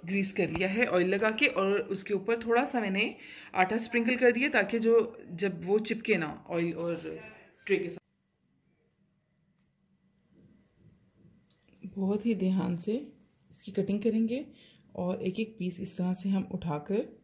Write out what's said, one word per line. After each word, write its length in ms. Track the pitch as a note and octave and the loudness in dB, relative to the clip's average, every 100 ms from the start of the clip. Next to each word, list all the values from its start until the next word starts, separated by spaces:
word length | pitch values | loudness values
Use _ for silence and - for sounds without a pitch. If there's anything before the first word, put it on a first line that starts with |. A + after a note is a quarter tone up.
grease 280 | E3 G3 G3 | -2 -2 0
कर 180 | - E3 | 0 -2
लिया 180 | E3 F#3 | 0 0
है 180 | G#3 - | 2 2
ऑयल 220 | F3+ F3+ | 4 2
लगा 220 | G3 A3 | 2 0
के 160 | A3 D4 | 2 0
और 320 | - G3 G3+ | 2 2 0
उसके 340 | - F#3+ - | -2 -6 -4
ऊपर 320 | G3+ F#3+ A#3 A3+ | -4 -2 -2 2
थोड़ा 180 | A#3 | 2
सा 160 | C4+ B3 | 2 -2
मैंने 360 | G#3 F#3+ A#3 - - - - | 0 0 0 -4 -16 -18 -6
आटा 240 | - F#3 A3 | 2 2 2
sprinkle 380 | A3+ A#3 A#3 B3 | 0 2 2 6
कर 160 | B3 | 6
दिया 160 | A#3 C4+ | 6 2
ताकि 300 | A#3+ G3+ A#3 | 2 2 2
जो, 460 | A3 A3+ - - - | 6 6 4 -6 -14
जब 340 | E3+ G3 F3 | -2 -2 -2
वो 140 | E3+ G#3+ | 0 0
चिपके 380 | A3 A3+ - F#3+ | 2 -4 0 0
ना 280 | D#3 D3+ - | 0 -8 -6
ऑयल 240 | E3+ E3+ | -2 -2
और 460 | E3 E3+ E3 D#3+ D#3+ D#3+ - - _ - | -2 -4 -4 -8 -12 -14 -20 -20 _ -2
tray 100 | F#3+ | 0
के 140 | F3 | 0
साथ। 80 | E3+ _ _ _ _ _ _ _ _ _ _ _ _ _ _ _ _ _ _ _ _ _ _ _ - - _ _ _ - _ _ _ - _ _ _ _ _ F#3 G3 | -10 _ _ _ _ _ _ _ _ _ _ _ _ _ _ _ _ _ _ _ _ _ _ _ -20 -20 _ _ _ -20 _ _ _ -20 _ _ _ _ _ -12 -2
बहुत 300 | F#3+ G#3 A#3 | 0 0 0
ही 80 | |
ध्यान 420 | G3+ F#3 F#3 F3+ E3+ | 0 2 2 0 -2
से 360 | - A#3 D4 - _ _ _ | -2 -4 -6 -20 _ _ _
इसकी 220 | - - | -18 -6
cutting 300 | G3 F#3+ G#3 | -2 0 0
करेंगे 440 | A3+ A3 A3+ B3+ D4 - - - _ - | 2 2 0 -2 -6 -16 -20 -20 _ -6
और 260 | F3+ F#3 | -4 -2
एक 180 | F#3 F#3 | -4 -4
एक 160 | A3 - | -6 -4
piece 220 | F3+ F3 | -6 -4
इस 160 | F#3+ - | -8 -2
तरह 180 | F3+ | -2
से 140 | F#3 G3 | -2 0
हम 200 | F#3+ F#3 | 0 -2
उठाकर 540 | - E3 D3 - G3+ - - | -6 -4 -4 -2 -4 -4 -12